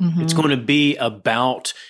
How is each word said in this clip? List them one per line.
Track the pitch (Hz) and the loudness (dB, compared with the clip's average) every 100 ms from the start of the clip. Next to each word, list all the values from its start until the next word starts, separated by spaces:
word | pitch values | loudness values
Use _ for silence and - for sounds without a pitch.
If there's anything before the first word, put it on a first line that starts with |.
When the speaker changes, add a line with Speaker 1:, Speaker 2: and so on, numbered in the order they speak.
Speaker 1:
Mm-hmm. | 180 170 | 0 0
Speaker 2:
It's | 160 | 0
gonna | 165 156 131 | 0 2 0
be | 117 147 147 143 | 2 2 2 0
about | 120 104 117 113 127 123 - - | -4 -2 -2 0 0 -2 -6 -12